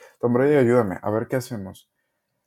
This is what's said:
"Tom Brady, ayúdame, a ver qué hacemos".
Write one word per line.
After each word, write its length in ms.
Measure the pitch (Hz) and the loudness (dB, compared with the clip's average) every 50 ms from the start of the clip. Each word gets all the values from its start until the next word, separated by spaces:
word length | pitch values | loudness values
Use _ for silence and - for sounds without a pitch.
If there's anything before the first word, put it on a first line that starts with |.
| - - _ _ | -20 -20 _ _
"Tom 140 | - 120 120 | -2 0 0
Brady, 200 | 123 135 147 151 | 2 2 4 4
ayúdame, 440 | 143 127 117 123 123 113 95 87 - | 4 4 4 4 2 2 0 -4 -6
a 80 | - 104 | -6 -4
ver 160 | 107 110 117 | -4 -4 -4
qué 100 | - 135 | -4 -4
hacemos". 540 | 131 120 - 123 104 95 95 95 - _ _ _ _ _ _ _ _ _ _ _ _ _ | -6 -6 -8 -12 -12 -12 -14 -16 -18 _ _ _ _ _ _ _ _ _ _ _ _ _